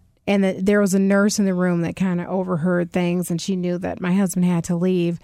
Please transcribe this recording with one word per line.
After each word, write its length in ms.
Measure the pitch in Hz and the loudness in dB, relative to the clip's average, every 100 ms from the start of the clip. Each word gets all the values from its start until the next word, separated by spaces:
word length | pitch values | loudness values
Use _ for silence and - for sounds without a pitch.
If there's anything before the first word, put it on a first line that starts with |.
| _ _ - | _ _ -2
and 160 | 202 | 2
that 220 | 190 180 190 | 2 0 2
there 140 | 208 | 2
was 140 | 202 | 4
a 60 | 196 | 2
nurse 400 | 196 196 208 208 | 4 4 2 2
in 60 | 196 | 0
the 80 | |
room 280 | 180 180 175 | 2 0 0
that 140 | 170 175 | -2 -2
kinda 300 | 185 175 175 | -2 -2 -2
overheard 640 | 190 185 175 180 175 175 | -4 -2 -2 0 0 -2
things, 400 | 180 175 180 170 | -2 0 -2 -2
and 100 | 170 | -4
she 140 | - 185 | -4 -4
knew 220 | 175 175 | -2 -4
that 200 | 185 - | -6 -6
my 140 | 180 | -2
husband 320 | 190 190 185 180 | 0 0 2 2
had 180 | 170 165 | 0 0
to 100 | 170 | 0
leave. 440 | 180 185 170 170 | 0 0 0 -4